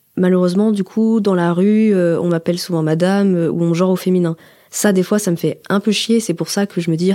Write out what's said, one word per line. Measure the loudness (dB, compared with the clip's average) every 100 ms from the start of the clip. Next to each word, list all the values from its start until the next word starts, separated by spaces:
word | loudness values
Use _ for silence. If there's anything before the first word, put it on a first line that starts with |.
| _ -2
malheureusement, | 2 2 2 2 0
du | 0
coup, | -4 0 0 2
dans | 2
la | 0 0
rue, | 2 2 4 2
euh, | 2 2 0
on | 0
m'appelle | -2 -2 -4
souvent | -2 -2
madame, | 0 0 0 2 0
euh, | 0 0
ou | 0
on | 0
genre | 0 0
au | 0
féminin. | 0 0 0 -4 -12 _ _
Ça, | -2 0
des | 2
fois, | 0 -2
ça | -2
me | -2
fait | -4 -4 -4
un | -2
peu | 0
chier, | -2 0 -2
c'est | -2
pour | -6 -4
ça | -4 -4
que | -4
je | -4
me | 0
dis, | 0